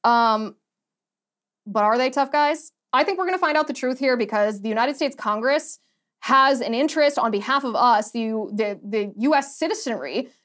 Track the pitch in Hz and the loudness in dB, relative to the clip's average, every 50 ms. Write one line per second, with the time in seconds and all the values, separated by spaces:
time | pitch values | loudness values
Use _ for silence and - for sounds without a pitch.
0 | - 233 240 233 233 226 220 214 214 196 208 _ _ _ _ _ _ _ _ _ | 2 2 4 4 4 4 2 0 -2 -6 -12 _ _ _ _ _ _ _ _ _
1 | _ _ _ _ _ _ _ _ _ _ _ _ - 214 196 226 208 214 226 247 | _ _ _ _ _ _ _ _ _ _ _ _ -14 -6 -2 0 2 2 2 2
2 | 254 254 262 285 269 277 294 294 294 285 320 302 - - _ _ _ - - 262 | 0 0 0 0 -2 0 2 2 2 2 0 -4 -6 -14 _ _ _ -2 2 2
3 | 302 - 392 349 370 359 370 370 370 311 302 311 302 302 247 - 262 254 254 254 | 2 2 0 -2 -2 -2 0 0 0 2 2 0 0 0 -4 -4 -4 -4 -2 0
4 | 277 262 254 240 214 208 226 208 208 214 214 202 196 226 214 220 240 277 285 - | 0 0 0 0 0 -2 0 0 0 0 -2 -4 -4 -4 0 0 0 0 0 -2
5 | 311 269 - - - 214 214 220 226 262 285 311 302 - - - _ _ _ _ | -4 -4 -4 -4 -4 -4 -2 0 0 0 0 0 -2 -6 -12 -14 _ _ _ _
6 | _ _ _ - - - 254 269 269 269 277 233 - - 226 240 294 311 - 320 | _ _ _ -10 -2 2 6 6 6 6 4 2 -2 -2 -2 0 0 0 2 2
7 | 294 285 285 - - 226 202 202 202 247 269 277 277 247 220 - 240 247 226 214 | 2 2 2 0 0 0 0 -2 -2 0 -2 0 0 -2 0 2 4 4 4 4
8 | 220 220 - 233 226 220 220 220 214 - 208 208 220 208 202 - - 202 214 214 | 2 -2 -4 -6 -4 -4 -4 -4 -6 -6 -4 -2 -2 -2 -4 -8 -8 -6 -4 -4
9 | 202 202 - 202 233 285 311 277 277 - - - 311 330 427 427 - 262 226 147 | -4 -4 -6 -2 0 2 2 2 0 -2 -6 -4 -4 -4 -4 -4 -4 -6 -6 -6
10 | 131 131 139 220 262 - _ _ _ | -6 -6 -6 -6 -6 -8 _ _ _